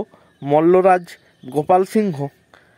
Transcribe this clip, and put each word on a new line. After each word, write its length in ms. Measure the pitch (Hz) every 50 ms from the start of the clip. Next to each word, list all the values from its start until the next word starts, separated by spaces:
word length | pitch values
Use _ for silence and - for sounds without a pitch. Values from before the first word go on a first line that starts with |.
| - - _ _ _ _ _ _
মল্লরাজ 640 | 139 139 143 151 160 175 180 185 180 190 185 180 175 - - _ _ _ _ _ -
গোপাল 380 | 127 131 147 147 - 185 185 196
সিংহ 320 | - - 220 214 196 156 135 139 143 - _ _ _ _ _ _ _ _